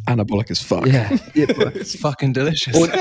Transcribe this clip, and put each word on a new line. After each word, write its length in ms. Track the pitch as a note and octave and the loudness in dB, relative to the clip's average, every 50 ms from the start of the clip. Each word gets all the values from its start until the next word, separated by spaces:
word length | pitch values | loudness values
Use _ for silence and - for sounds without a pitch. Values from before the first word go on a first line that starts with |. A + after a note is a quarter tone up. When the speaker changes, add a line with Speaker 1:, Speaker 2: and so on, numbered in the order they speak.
| G#2+ - | -4 -2
Speaker 1:
anabolic 420 | B2 A2+ G2+ - G#2+ G2+ A2 - | 0 0 0 0 -2 -2 -2 -4
as 120 | F2 - | -6 -6
fuck. 260 | - - - F2+ - B2+ | -4 -4 -2 0 2 2
Speaker 2:
Yeah. 300 | C3+ B2+ A2+ G#2 C#4 G#3+ - | 2 2 2 0 -2 -2 -4
Speaker 1:
<laughs> 100 | - - | -2 0
Speaker 2:
Yeah, 100 | D3+ D3+ - - | 0 2 2 2
but 200 | C#3+ - D3 - | 0 0 -2 -2
Speaker 3:
It's 200 | - F#3 - - | -6 -10 -10 -8
fucking 380 | - - D3 C#3 - C#3 C3+ B2+ | -4 -4 -4 -2 0 -2 0 0
delicious. 420 | C3 C#3 D#3 E3 - - C3 B2 | 0 0 0 -2 -2 -2 2 4
Speaker 2:
Or, 120 | D#3+ E3+ E3+ - F#4 | 4 4 4 2 -2